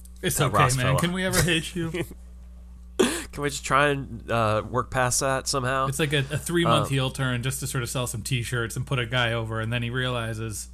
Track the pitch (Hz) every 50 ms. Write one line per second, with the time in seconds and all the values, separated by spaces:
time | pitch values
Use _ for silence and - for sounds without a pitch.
0 | - - - - - 180 - - 151 131 - 101 - 127 127 131 123 - 139 -
1 | 170 175 180 185 185 185 180 180 151 175 170 160 165 - - 180 165 165 160 170
2 | 170 - - - - - - - - - - - - - - - - - - -
3 | - 254 320 339 277 - - - 143 143 143 - - - 135 135 143 147 143 135
4 | 135 104 113 113 - - 113 117 113 107 107 107 104 - 101 123 117 - - 131
5 | 127 123 120 - 147 135 135 131 - - - 139 127 123 131 135 131 139 135 -
6 | 165 143 151 143 135 135 147 131 - - 170 175 165 117 117 113 104 - 139 135
7 | 131 131 123 - 135 127 123 120 120 135 131 - - 131 - 135 120 113 - 131
8 | 123 117 - 113 95 - 131 120 113 - 127 120 117 110 - 127 123 - 139 123
9 | 120 117 127 127 120 113 113 117 113 110 110 110 110 113 120 120 120 120 120 127
10 | 127 127 123 120 113 113 113 110 113 110 104 - - -